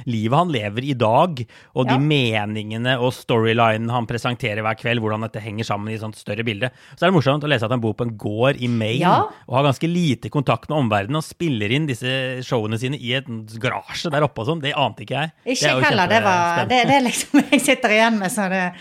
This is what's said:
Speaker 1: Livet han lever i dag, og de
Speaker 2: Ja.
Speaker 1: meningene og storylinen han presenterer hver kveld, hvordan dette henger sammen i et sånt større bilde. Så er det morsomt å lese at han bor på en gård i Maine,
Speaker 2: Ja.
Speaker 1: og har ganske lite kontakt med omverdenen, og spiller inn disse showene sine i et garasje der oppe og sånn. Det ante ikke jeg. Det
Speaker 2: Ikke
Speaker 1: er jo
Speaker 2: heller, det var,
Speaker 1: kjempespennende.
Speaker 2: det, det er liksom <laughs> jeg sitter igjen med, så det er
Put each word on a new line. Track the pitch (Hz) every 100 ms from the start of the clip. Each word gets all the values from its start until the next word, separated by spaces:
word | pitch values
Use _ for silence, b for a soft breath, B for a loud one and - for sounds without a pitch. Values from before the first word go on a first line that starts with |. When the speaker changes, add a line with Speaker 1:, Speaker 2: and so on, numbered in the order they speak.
| 131
Speaker 1:
Livet | 113 107 139
han | 180
lever | 135 104 104
i | 139
dag, | 127 110 120 180 135 117 B B -
og | 127
de |
Speaker 2:
Ja. | 131
Speaker 1:
meningene | 147 147 123 110 104 107 107 113 123 127
og | 123
storylinen | - - 120 113 113 117 110 113
han | 120 113
presenterer | 120 127 120 120 104
hver | 107 110
kveld, | 120 120
hvordan | 110 107
dette | 110 110
henger | 110 104 113
sammen | 104 107
i | 110
et |
sånt | 107 104
større | - 107 117
bilde. | 101 127 B B -
Så |
er | 170
det | 190
morsomt | 131 147
å | 147
lese | 135
at | 110
han | 123
bor | 113 104
på | 120
en | 107
gård | 110 107 127 139
i | 123
Maine, | 117 110 120
Speaker 2:
Ja. | 175 240 415 B -
Speaker 1:
og | 127
har |
ganske | 143 127 165
lite | 175 170 117 110
kontakt | 147 - 117 -
med | 156
omverdenen, | 123 104 98 151
og |
spiller | - - 170 120 104
inn | 131 160
disse | 120 127 131 131 127 127
showene | 127 107 110
sine | 127 147
i | 123
et | 127 127 113 110 110
garasje | 123 98 - - 175
der | 147
oppe | 151 -
og | 113
sånn. | 165
Det | 139 151
ante | 127 101 104
ikke | 131
jeg. | 156 -
Det | - 254
Speaker 2:
Ikke | 151
Speaker 1:
er | -
jo |
Speaker 2:
heller, | 302 233 175
det | 220
var, | 208 180 170 170
Speaker 1:
kjempespennende. | -
Speaker 2:
det, | 247 226
det | 277
er |
liksom | 247 - - 285 285
<laughs> |
jeg | 285
sitter | 277 262 233
igjen | 214 226 220
med, | 185
så | 208 190
det | 190
er | 180 180